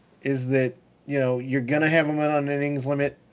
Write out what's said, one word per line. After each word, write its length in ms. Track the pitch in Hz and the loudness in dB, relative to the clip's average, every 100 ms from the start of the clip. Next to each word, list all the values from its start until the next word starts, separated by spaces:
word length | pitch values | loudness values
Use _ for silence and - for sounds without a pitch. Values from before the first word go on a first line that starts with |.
| _ _ | _ _
is 260 | 135 135 127 | -4 -2 0
that, 260 | 135 127 127 _ _ - | 2 2 -2 _ _ -6
you 120 | 143 | -2
know, 180 | 131 127 | 0 -2
you're 220 | 131 135 | -2 -2
gonna 280 | 120 151 156 | 0 0 2
have 180 | 165 151 | 2 2
'em 100 | 151 | 0
on 120 | 151 | 0
an 180 | 151 143 | 0 0
innings 380 | 143 143 143 127 | -2 -2 -2 -2
limit. 320 | 143 143 - _ | -2 -2 -4 _